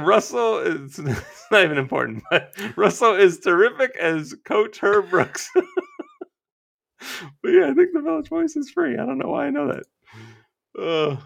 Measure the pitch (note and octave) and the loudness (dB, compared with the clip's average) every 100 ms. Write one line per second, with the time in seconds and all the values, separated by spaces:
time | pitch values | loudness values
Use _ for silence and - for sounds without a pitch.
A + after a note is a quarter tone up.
0 | D#3 G#3+ - B3 A3+ A3 E3+ D#3+ C3+ - | 2 2 0 -2 -2 0 -2 -4 -10 -10
1 | D3 A2 - - - G#3 E3+ D3 C3 C#3 | -6 -6 -8 -14 2 4 4 0 -2 -4
2 | A#2+ A2 - E3+ - - G#3 - G3+ G#3 | -4 -6 -2 -2 -2 -12 -12 0 0 4
3 | A#3 G3 F#3+ E3+ - F3 A#3 B3 B3+ - | 2 6 4 4 0 4 4 2 -4 0
4 | E3 D#3+ D#3 - - G#3+ A3 - G3 G#3 | -2 -2 -6 -14 -2 0 0 -2 2 2
5 | G3 F3+ B2 - - F#4 F#4 - F4+ - | 2 0 0 -4 -2 -2 0 -8 -8 -18
6 | - _ - _ _ _ _ _ _ _ | -20 _ -20 _ _ _ _ _ _ _
7 | - - D3+ _ - F4+ - C4+ F4+ E4 | -14 -14 -16 _ 2 4 4 2 2 0
8 | D4+ D#4+ D4 E4 E4 D#4 C4+ - D#4 A3+ | -4 -4 -4 -4 -2 -4 -6 -4 -2 -2
9 | B3 C4 C4 - - C#4+ C#4+ - - _ | -4 -4 -4 -4 -4 -4 -4 -6 -10 _
10 | _ A2 A2+ A2 _ _ _ - E3 D#3+ | _ -20 -20 -20 _ _ _ -10 -4 -2
11 | D3+ C3+ | -2 -4